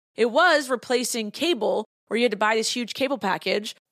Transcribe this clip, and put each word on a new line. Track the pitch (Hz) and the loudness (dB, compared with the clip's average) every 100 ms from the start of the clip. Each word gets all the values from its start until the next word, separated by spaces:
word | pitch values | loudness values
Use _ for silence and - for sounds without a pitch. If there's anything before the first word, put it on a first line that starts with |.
| _ - | _ -2
It | 233 | 2
was | 262 359 302 254 | 4 4 4 0
replacing | 240 - 247 240 240 208 | -4 -2 -2 -2 -4 -6
cable, | - 330 233 196 196 220 _ - | -2 -2 0 0 -2 -4 _ -6
where | 220 | 0
you | 240 | 0
had | |
to | 196 | 2
buy | 214 226 | 2 2
this | 220 247 | 0 -4
huge | 220 | -6
cable | - 269 254 | -2 -2 -2
package, | 196 165 190 208 220 - _ | -2 -2 0 -2 -4 -12 _